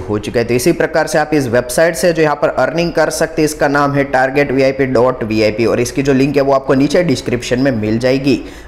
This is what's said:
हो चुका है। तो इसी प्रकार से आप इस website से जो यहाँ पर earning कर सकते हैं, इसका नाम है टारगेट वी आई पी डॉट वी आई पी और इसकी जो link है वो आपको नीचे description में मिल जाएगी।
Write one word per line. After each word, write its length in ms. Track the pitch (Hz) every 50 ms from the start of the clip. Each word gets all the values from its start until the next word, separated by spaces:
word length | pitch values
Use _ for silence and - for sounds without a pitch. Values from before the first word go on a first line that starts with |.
| 101 -
हो 100 | 104 104
चुका 200 | 101 - 98 -
है। 40 | 117
तो 80 | 113 120
इसी 180 | 127 - 175 165
प्रकार 340 | - 160 160 - 165 156
से 120 | 156 - 160
आप 120 | 151 151 156
इस 120 | 151 135 123
website 460 | 107 123 123 - - - 165 170 180
से 160 | 175 - 180 165
जो 100 | 156 160
यहाँ 120 | 151 147
पर 120 | - 165 151
earning 440 | - - 127 131 147 165 170 170 151
कर 180 | 165 156 160
सकते 320 | - - 170 156 - - 156
हैं, 20 |
इसका 240 | 151 151 - 160 147
नाम 240 | 139 147 143 139 135
है 120 | 143 139
टारगेट 460 | 135 135 127 127 135 135 143 143 135 127
वी 100 | 135 135
आई 100 | 135 131
पी 120 | - 135
डॉट 380 | 131 131 113 123 127 127 - 117
वी 180 | 107 110 110 107
आई 80 | 107
पी 140 | 104 113 117
और 140 | 107 90 113
इसकी 220 | 120 - - 143 131
जो 100 | 143 139
link 240 | 127 135 147 147
है 60 | 139 139
वो 100 | 139 139
आपको 220 | 135 135 - 143
नीचे 280 | 135 139 147 143 185 180
description 560 | 160 127 120 - - 120 120 - - 123 123
में 100 | 135 139 127
मिल 260 | 110 107 107 113 117
जाएगी। 400 | 120 127 131 139 139 143 123 104 - - - - -